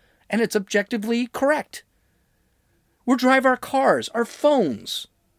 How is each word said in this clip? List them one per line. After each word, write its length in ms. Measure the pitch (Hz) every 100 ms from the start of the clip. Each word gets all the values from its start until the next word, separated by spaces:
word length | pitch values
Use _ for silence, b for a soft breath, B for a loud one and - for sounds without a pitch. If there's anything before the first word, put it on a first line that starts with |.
| _ _ _
and 140 | 208
it's 140 | 226 214
objectively 720 | 196 202 202 240 208 233 240
correct. 560 | - 269 294 - - - _ _ _ _ _ _ _ _ _ _ _ -
We 100 | 254
drive 300 | 254 262 262
our 120 | 254
cars, 520 | - 269 269 147 214
our 160 | 233 233
phones. 800 | - 294 285 175 104 - - - _ _